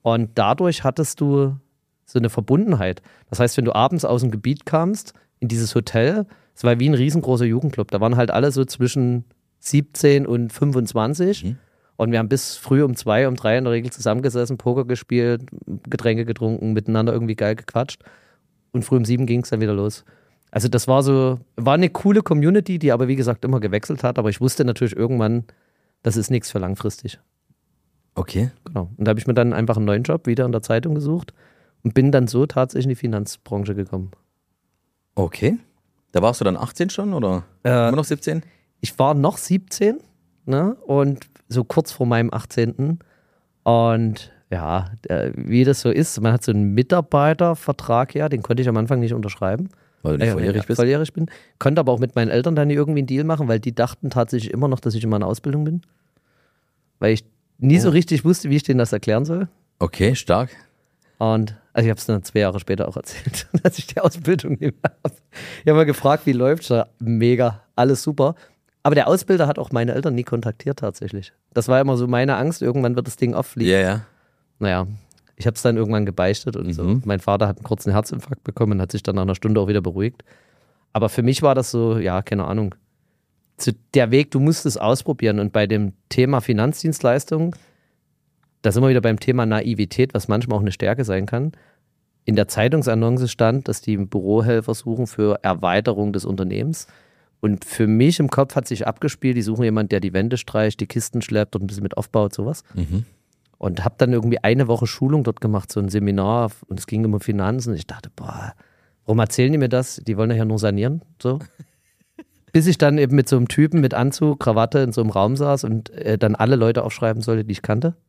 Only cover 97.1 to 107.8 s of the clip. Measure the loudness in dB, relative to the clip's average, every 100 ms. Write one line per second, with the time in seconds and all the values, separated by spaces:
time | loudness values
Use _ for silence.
97.1 | _ _ _ -2 -2 -4 0 2 6 4
98.1 | 4 0 2 0 0 -4 -6 -6 -4 -4
99.1 | -2 -2 0 -2 0 0 0 0 0 0
100.1 | -2 -2 -2 -2 0 0 -2 -6 -6 -4
101.1 | -6 -2 -2 -2 -4 -6 -6 -6 -6 -2
102.1 | 0 0 -2 -6 -6 _ -6 -4 -4 -6
103.1 | _ _ _ _ _ -6 -4 -6 0 0
104.1 | 2 0 -2 0 0 2 0 -2 -2 0
105.1 | 0 0 -2 -2 -2 -4 -4 -2 -2 0
106.1 | 0 2 0 -2 -6 -14 -12 -6 -2 0
107.1 | -2 -2 -2 -2 -2 -4 -6